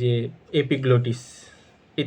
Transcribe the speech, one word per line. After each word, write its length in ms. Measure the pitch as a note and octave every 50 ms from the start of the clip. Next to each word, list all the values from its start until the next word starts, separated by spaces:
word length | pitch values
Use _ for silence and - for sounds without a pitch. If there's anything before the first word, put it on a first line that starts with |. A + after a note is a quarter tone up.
যে 100 | B2 B2 A#2+ A#2 A#2 - - - - - - D3
এপিগ্লোটিস, 600 | B2+ - D3 C3+ C3 B2+ B2 A#2+ A#2+ A#2 A#2 - - - - - - - - - - - - - _ _ - D3+
এই 60 | C#3+